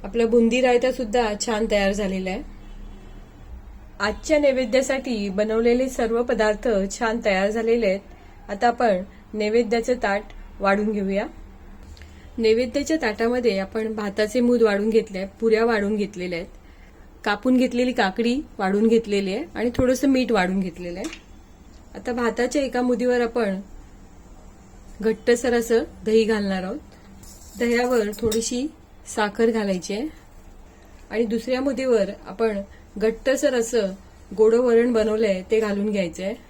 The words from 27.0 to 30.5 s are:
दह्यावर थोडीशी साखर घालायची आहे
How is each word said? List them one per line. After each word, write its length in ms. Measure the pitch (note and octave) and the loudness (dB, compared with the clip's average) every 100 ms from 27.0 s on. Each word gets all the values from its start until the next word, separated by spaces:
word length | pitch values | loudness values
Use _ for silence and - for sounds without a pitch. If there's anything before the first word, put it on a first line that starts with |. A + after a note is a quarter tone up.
| - - - - - G3 | -20 -20 -20 -20 -20 -4
दह्यावर 520 | A#3+ A#3+ B3 B3 G#3 G#3 | 0 2 2 2 0 -2
थोडीशी 460 | A#3 G#3+ A3+ B3 D4 - - - - | 0 0 0 -4 -6 -10 -20 -20 -10
साखर 440 | - G#3 G3+ A3+ | -2 -2 2 2
घालायची 440 | A3 G3+ F#3 - | 2 -2 -2 -4
आहे 120 | G3+ D#4 - - - - | -6 -6 -10 -20 -20 -20